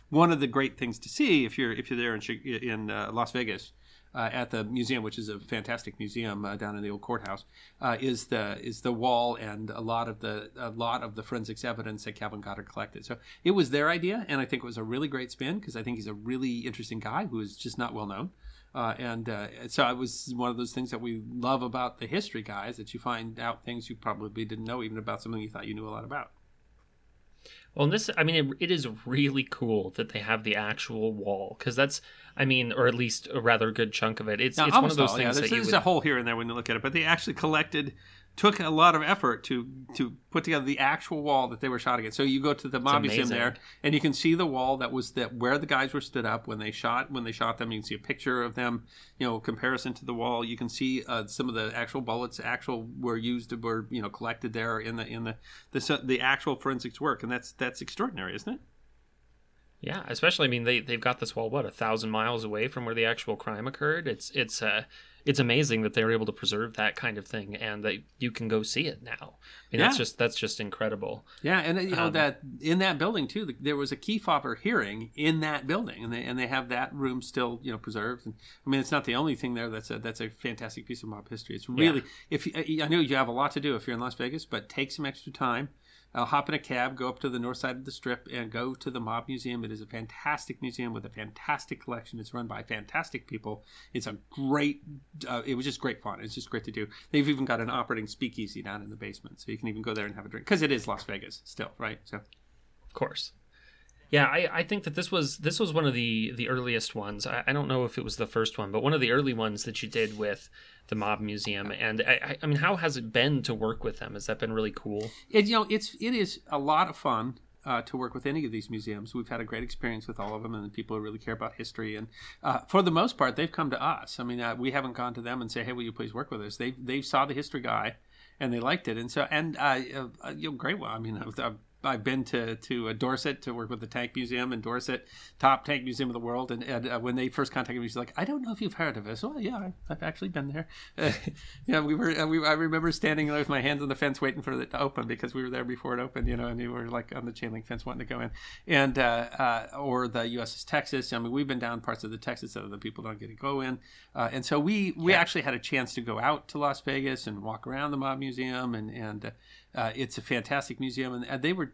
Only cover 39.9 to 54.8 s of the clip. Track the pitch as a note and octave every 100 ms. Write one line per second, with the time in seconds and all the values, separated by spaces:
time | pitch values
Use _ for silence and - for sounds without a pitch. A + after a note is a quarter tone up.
39.9 | - B2+ - _ E3 D#3+ D#3 C3+ C#3 C3+
40.9 | D#3 - D#3 D3 C#3 B2 A#2 C3+ B2 B2+
41.9 | B2 A2 A2 C#3 C3+ C#3+ C#3+ C3+ C3 C3
42.9 | C#3+ - A2 B2 A#2+ A#2+ A#2+ - - C#3+
43.9 | D3 D#3 C3+ E3 E3+ F3 C3 C3 C3+ B2
44.9 | B2+ A#2+ - A2+ A#2+ B2 C#3+ D3 C#3 C3+
45.9 | C#3+ - B2+ A2+ A2+ A#2 G#2+ G#2+ A2 A2+
46.9 | A#2+ C3+ C3+ A#2 A2+ A#2 A2+ A#2 A2 G#2+
47.9 | G#2 - - - B2 A#2+ A2 B2 A#2 -
48.9 | - - - B2+ A2+ A2 A2+ B2+ B2+ C3
49.9 | A#2 C3 A#2+ A#2+ A#2+ A#2 A#2 A#2+ - C3
50.9 | C3 - A#2 G#2+ - B2+ A2 G#2+ A#2+ A#2
51.9 | C3+ A#2 A#2 B2 - A2+ B2 - A#2+ A2+
52.9 | C3 B2 A2+ A#2 B2 A2+ A#2 A#2 A2+ A2
53.9 | B2 G2+ - A#2 A2+ A#2+ A2+ A2+ A2+